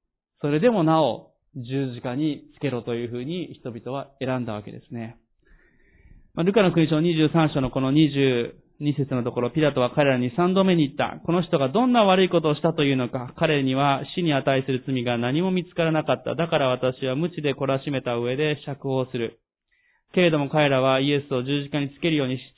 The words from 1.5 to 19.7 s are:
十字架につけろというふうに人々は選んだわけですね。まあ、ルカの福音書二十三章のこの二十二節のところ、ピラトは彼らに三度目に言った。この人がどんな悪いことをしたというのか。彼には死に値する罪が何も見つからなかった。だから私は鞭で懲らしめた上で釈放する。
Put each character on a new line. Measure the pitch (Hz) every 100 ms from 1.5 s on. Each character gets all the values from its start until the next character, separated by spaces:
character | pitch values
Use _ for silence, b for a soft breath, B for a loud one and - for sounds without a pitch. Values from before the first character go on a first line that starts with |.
| 139
十 | 120 135 135 120
字 |
架 | 127 127
に | 156 139 - _
つ |
け | 147
ろ | 120
と | 117
い | 117 120
う |
ふ | 120
う |
に | 131 180 147
人 | - 131
々 | 113 123 139
は | 135 _
選 | 127 127
ん | 117
だ |
わ | 104
け | 104
で | 113 -
す |
ね。 | 117 113 117 _ _ b b b b b b b b b
ま | -
あ、 |
ル | 170
カ | 208
の | 185
福 | 170
音 | 156
書 | 156
二 | 175 160
十 | 151
三 | 165 156
章 | 143
の | 127
こ | 135
の | 131
二 | 147 156
十 | 139 135 120 117 - _ -
二 | 147 143
節 | 135 127
の |
と | 120
こ | 147
ろ、 | 175
ピ | 160
ラ | 151
ト | 131
は | 123
彼 | - 139
ら | 127
に | 123 -
三 | 180
度 | 190 190
目 | 175
に | 139
言 |
っ | -
た。 | 117 - -
こ |
の | 175
人 | 170 160
が | 131
ど | 170 254
ん |
な | 240
悪 | 202 185 180
い |
こ | 175
と | 160
を | 151
し |
た | 165
と | 160
い | 143
う | 131
の | 123
か。 | 131 123 -
彼 | 165 147
に | 135 131
は | 143 135 151 -
死 |
に | 170
値 | 139 135 135 135
す |
る | 127 -
罪 | 131 120
が | 120
何 | 120 147
も | 190
見 | 185 175
つ |
か | - 165
ら |
な | 156
か | 151 123
っ |
た。 | - 127
だ | 165
か | 160
ら | 131
私 | 127 131 127 131
は | 131
鞭 | 175 175
で | 147
懲 | 135 139
ら | 135
し | 147
め | 135
た | 123 120
上 | 120 131
で | 151 147 -
釈 | 135 139
放 | 131 127
す | 123
る。 | 113 - _ _ _